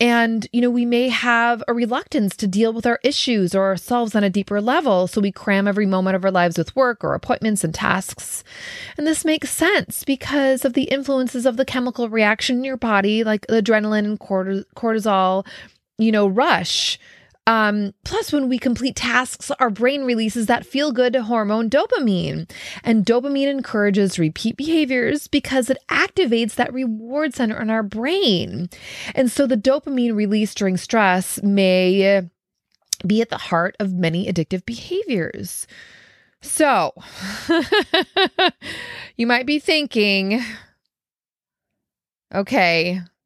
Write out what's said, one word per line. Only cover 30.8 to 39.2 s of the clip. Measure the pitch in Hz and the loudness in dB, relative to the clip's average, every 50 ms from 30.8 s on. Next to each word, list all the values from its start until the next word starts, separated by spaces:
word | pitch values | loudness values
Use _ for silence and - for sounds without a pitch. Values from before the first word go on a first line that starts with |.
| - - - 226 208 190 180 185 185 - - - - | -2 0 0 2 4 4 2 2 0 -4 -6 -2 0
may | 202 202 196 190 185 185 185 185 180 190 196 190 196 202 196 185 170 - _ _ _ _ _ _ _ _ _ _ _ - - - | 2 2 4 4 4 4 4 4 4 4 4 4 4 4 4 2 -2 -10 _ _ _ _ _ _ _ _ _ _ _ -8 -6 -2
be | 175 208 220 | 0 2 2
at | 233 - | 0 0
the | - - | -4 -8
heart | - - 180 165 170 190 - - | -4 -2 0 0 0 -2 -2 -4
of | 214 190 185 | -4 -4 -2
many | 180 180 165 160 175 - | 0 0 0 0 -2 -2
addictive | - 175 170 156 - 185 180 - | -2 -2 -2 -2 -2 -4 -6 -6
behaviors. | - 233 233 - - 359 381 427 370 247 185 156 - - - 190 175 - - - - - - - - - - - - _ _ _ _ _ _ - | -8 -12 -12 -10 -6 -6 -6 -4 -2 -2 -2 -2 -4 -8 -10 -12 -12 -12 -12 -14 -14 -16 -20 -20 -20 -20 -20 -20 -20 _ _ _ _ _ _ -12
So, | - - - 311 285 254 196 165 - - - - - - - 190 190 208 - - - 330 339 269 - - 415 - - - 339 370 | -8 -2 0 2 4 4 2 0 -2 -4 -10 -18 -20 -16 -14 -12 -12 -10 -10 -2 0 0 0 2 2 2 0 2 2 0 -2 -2
<laughs> | - _ 370 381 339 - - 381 349 - _ - - - - - - - - - - - | -2 _ 0 0 0 2 0 0 0 0 _ -12 -14 -14 -12 -14 -14 -14 -16 -16 -14 -6
you | - | -4